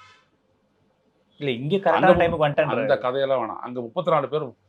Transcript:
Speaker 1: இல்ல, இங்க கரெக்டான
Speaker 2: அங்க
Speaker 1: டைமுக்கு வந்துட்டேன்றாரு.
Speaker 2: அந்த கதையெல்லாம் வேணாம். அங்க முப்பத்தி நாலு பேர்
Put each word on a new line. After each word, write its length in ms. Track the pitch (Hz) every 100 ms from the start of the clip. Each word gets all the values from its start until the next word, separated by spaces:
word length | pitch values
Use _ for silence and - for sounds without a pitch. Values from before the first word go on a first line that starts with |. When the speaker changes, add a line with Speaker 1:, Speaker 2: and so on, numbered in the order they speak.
| - _ _ _ _ _ _ _ _ _ _ _ _ _
Speaker 1:
இல்ல, 140 | 143
இங்க 240 | 120 147 196
கரெக்டான 260 | 180 160
Speaker 2:
அங்க 260 | 185 175 170
Speaker 1:
டைமுக்கு 240 | 165 147
வந்துட்டேன்றாரு. 300 | 147 151 117
Speaker 2:
அந்த 160 | 110 135
கதையெல்லாம் 440 | 127 135 135 131
வேணாம். 180 | 113 90
அங்க 220 | 120 123
முப்பத்தி 300 | 117 180 175
நாலு 180 | 156 131
பேர் 220 | 151 131 -